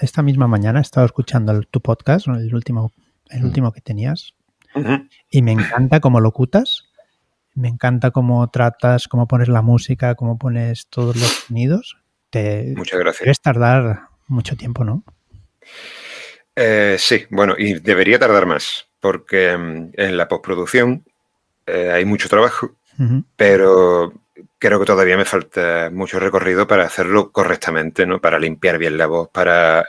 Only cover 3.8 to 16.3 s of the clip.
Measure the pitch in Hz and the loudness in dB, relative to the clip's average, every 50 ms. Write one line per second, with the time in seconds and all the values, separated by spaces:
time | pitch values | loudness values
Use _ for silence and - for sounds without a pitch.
3.8 | - - 107 104 113 139 160 - - - _ _ _ _ _ _ _ _ - 139 | -10 -8 -6 -4 -4 -4 -4 -6 -10 -18 _ _ _ _ _ _ _ _ -8 -6
4.8 | - 113 135 139 - _ _ _ _ - - 135 120 113 110 110 95 - 113 123 | -2 -2 -2 -4 -4 _ _ _ _ 0 0 2 2 4 2 0 0 -2 0 0
5.8 | 131 127 156 156 - 131 123 117 107 110 - - 127 - - 208 262 - - - | 2 2 2 4 4 4 4 4 4 2 2 0 -4 0 0 0 0 0 -6 -8
6.8 | _ _ _ _ _ _ _ _ _ _ _ _ _ _ - 135 123 120 120 - | _ _ _ _ _ _ _ _ _ _ _ _ _ _ -8 -6 -4 -4 -4 -2
7.8 | - 123 123 120 127 123 - 135 123 123 123 120 120 117 - 123 120 117 - - | -2 0 0 2 0 0 0 0 0 2 2 2 0 0 0 0 0 0 0 0
8.8 | - 123 123 123 - - - 120 120 117 131 120 120 123 120 113 110 117 120 120 | 0 2 2 2 -2 -2 -2 -2 0 2 2 0 2 2 2 2 4 4 4 2
9.8 | - - 127 - 131 123 120 - 123 117 113 113 139 127 117 120 117 117 117 - | 2 -2 -4 -2 -2 -2 -2 -2 -4 -6 -6 -4 -4 -4 -4 -4 -4 -4 -6 -8
10.8 | - _ - 123 123 120 120 117 120 120 - - - - 117 117 123 135 170 220 | -10 _ -6 -4 -4 -2 -2 -2 -2 -2 -4 -6 -8 -8 -4 -2 0 0 0 -2
11.8 | - - - _ _ _ _ _ _ _ - 113 104 104 104 104 120 131 135 101 | -4 -10 -20 _ _ _ _ _ _ _ -6 -4 -4 -4 -4 -6 -6 -8 -8 -10
12.8 | 90 - 92 90 87 87 - - - 135 139 - - 151 120 120 120 120 127 135 | -8 -6 -4 -2 -2 -2 -2 0 0 0 0 0 0 -2 0 2 2 4 4 2
13.8 | 120 113 101 - - _ _ _ _ - 131 120 - - 135 - - 120 117 - | 2 0 -4 -6 -8 _ _ _ _ -4 -4 -4 -4 -4 -8 -8 -8 -8 -4 -4
14.8 | 120 104 117 196 - _ _ _ _ _ - - _ _ _ _ _ - - - | -4 -4 -4 -6 -8 _ _ _ _ _ -20 -20 _ _ _ _ _ -20 -20 -20
15.8 | - - - - - - - - - - | -20 -20 -20 -20 -20 -20 -20 -20 -20 -20